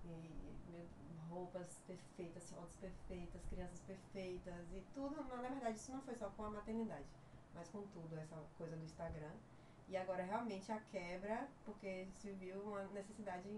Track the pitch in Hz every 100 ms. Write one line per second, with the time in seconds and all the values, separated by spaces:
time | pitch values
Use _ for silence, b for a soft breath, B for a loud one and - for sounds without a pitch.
0 | 170 165 165 160 - 170 - 170 170 -
1 | 143 165 160 175 175 180 170 - - 175
2 | - - 170 175 - 170 170 - 190 180
3 | - 180 170 180 - 180 175 175 - 190
4 | - 196 185 180 185 175 170 190 - 277
5 | 277 302 254 247 254 269 226 214 - 269
6 | 262 226 202 208 214 208 220 226 220 147
7 | 135 - B B - 170 170 208 202 170
8 | 160 160 156 160 151 - 165 160 156 -
9 | 165 160 151 - - B B B - 185
10 | 185 185 185 220 240 190 - 214 - 196
11 | 175 185 202 233 277 - - 208 196 185
12 | 185 - 208 196 185 190 208 202 196 202
13 | 196 220 202 180 196